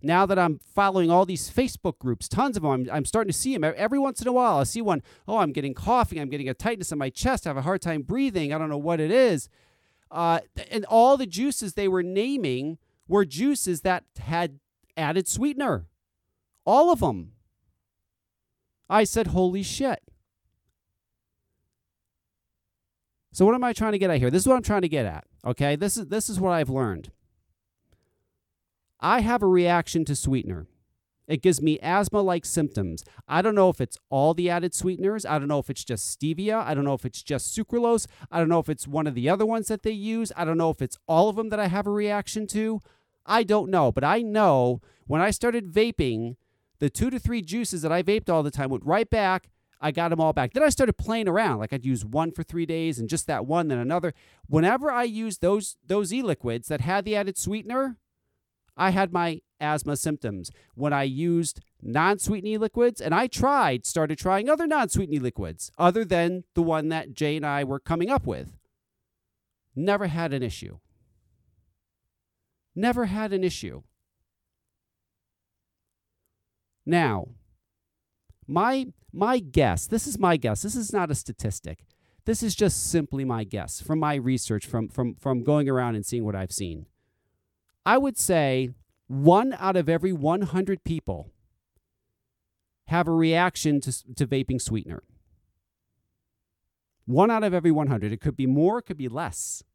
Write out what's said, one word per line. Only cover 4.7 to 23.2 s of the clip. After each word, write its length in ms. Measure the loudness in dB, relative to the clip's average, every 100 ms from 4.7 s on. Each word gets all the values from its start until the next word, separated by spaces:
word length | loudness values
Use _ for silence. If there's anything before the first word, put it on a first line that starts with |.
| -2
one, 220 | -2 -2 -4 -14 -4
"Oh, 120 | 0
I'm 120 | 0
getting 220 | 0 -4
coughing, 440 | -4 0 2 2 -2
I'm 120 | -6
getting 180 | -6 -6
a 60 |
tightness 400 | -4 -4 -4 -4
in 40 | -4
my 120 | -4
chest, 360 | -2 -2 0 -2
I 40 |
have 80 | -4
a 60 |
hard 180 | -2 -2
time 220 | -2 -4
breathing, 500 | -4 -2 0 0 -2
I 40 | -2
don't 120 | -4
know 80 | -4
what 240 | -2 0
it 100 | 2
is." 380 | 4 4 4 -4 _ _ _ _ _ _
Uh, 300 | -2 0 0 -2 -12
th-, 120 | -8
and 140 | -6 2
all 320 | 6 8 6
the 100 | 2
juices 460 | -2 -2 -2 -6
they 160 | -2 0
were 140 | 0
naming 760 | 0 0 -2 0 -2 -2 -4 -8 _ _ 0
were 200 | 2 2
juices 560 | 0 0 0 -2 -2
that 240 | 0 -2 -4 -14
had 440 | -6 -2 -2 -6 _ _ _ -4
added 320 | -2 0 -2
sweetener. 600 | -2 -2 0 -2 -2 -6 _ _ _ _ _ _ _
All 260 | 4 6 6
of 140 | 4
'em. 300 | 2 -2 -8 -18 _ _ _ _ _ _ _ _ _ _ _ _ _ _ 0
I 140 | 2
said, 240 | 2 2 0
"Holy 360 | 2 2 0
shit." 400 | -4 -2 -2 -4 -10 _ _ _ _ _ _ _ _ _ _ _ _ _ _ _ _ _ _ _ _ _ _ _ _ _ _ _ _ _ _ _